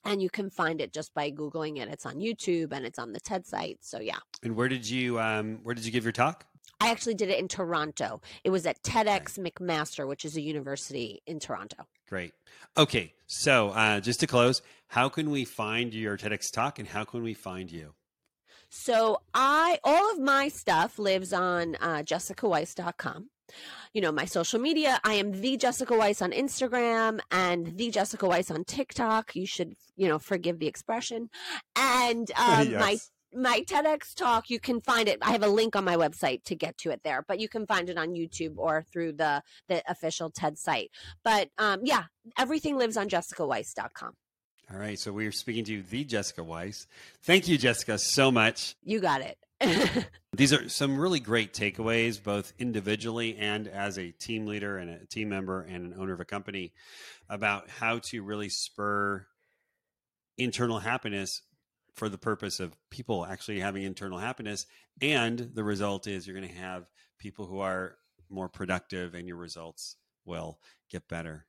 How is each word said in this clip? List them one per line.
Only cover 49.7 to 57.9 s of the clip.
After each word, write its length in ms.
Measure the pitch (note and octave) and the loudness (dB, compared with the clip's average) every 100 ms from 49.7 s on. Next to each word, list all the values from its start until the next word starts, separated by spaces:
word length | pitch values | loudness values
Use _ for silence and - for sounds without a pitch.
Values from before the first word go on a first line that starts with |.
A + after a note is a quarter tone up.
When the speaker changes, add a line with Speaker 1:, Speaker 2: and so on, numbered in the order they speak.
| F3 B3 B3 - - _ | 4 4 2 -4 -12 _
Speaker 2:
These 180 | - D3+ | 4 6
are 160 | C#3 - | 6 2
some 320 | - C#3 C#3 | -2 0 2
really 200 | F3+ E3 | 2 0
great 320 | G#2+ A2+ G#2 | 2 2 2
takeaways, 680 | - G#2 F#2+ A2+ A#2 A#2 G#2 | -2 -2 0 2 4 2 0
both 300 | G2+ G2+ F#2+ - | -2 -2 -4 -6
individually 760 | B2 A2 G2 G#2+ A2+ A#2 A2+ G#2 | -4 -2 0 -2 -2 -4 -4 -2
and 300 | G#2 G#2 G#2 | -2 -2 -4
as 280 | G2 G2+ F#2+ | -4 -4 -4
a 140 | F2 | -10
team 340 | - - A2 G#2+ | -10 -6 -4 -4
leader 300 | G#2 G2+ G2 | -4 -4 -6
and 120 | E2+ | -8
a 160 | E2+ G2 | -12 -10
team 240 | A2 G#2+ | -6 -4
member 320 | G2 F#2+ F#2 | -4 -4 -6
and 320 | E2+ F2+ F2 | -6 -10 -10
an 60 | F2+ | -8
owner 140 | F#2+ | -6
of 60 | F2+ | -6
a 60 | F2 | -6
company, 480 | G2+ G2 G2 F2 _ - - - - _ | -8 -6 -8 -10 _ -20 -20 -20 -20 _
about 400 | G#2 G#2 G2+ - | -4 -2 -2 -6
how 300 | - A2+ | -4 -2